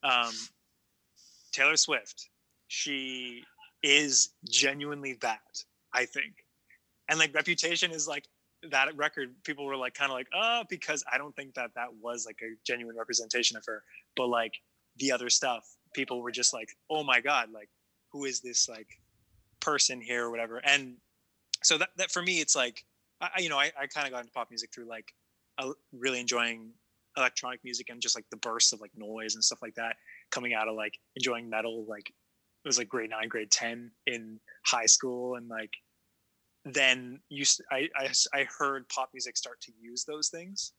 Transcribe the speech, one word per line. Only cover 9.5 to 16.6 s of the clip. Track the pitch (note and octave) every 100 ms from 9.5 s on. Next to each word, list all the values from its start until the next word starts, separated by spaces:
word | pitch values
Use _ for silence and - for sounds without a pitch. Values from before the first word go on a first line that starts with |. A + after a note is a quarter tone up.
| C#3+ C#3
were, | C3+
like, | B2+
kinda | - C#3
like, | C3 B2
"Oh," | E3+ A3+ A#3 G#3
because | F3+ - D3+ -
I | B2+
don't | D3 C#3
think | C#3
that | C3 A#2+
that | A#2+ A#2+
was, | A2+ A#2 A#2+ A2+
like, | A2
a | A2+ A2+
genuine | - A#2+ A#2 A2+
representation | A2+ A#2+ A2+ B2 A#2 A2+
of | -
her. | G#2+ _ - _ -
But, | B2
like, | A#2+ A2+ - _ _ _ -
the | C3+
other | B2+ B2
stuff, | - C#3 A#2 - - _
people | - C3 B2
were | A#2+
just | A#2+ B2
like, | B2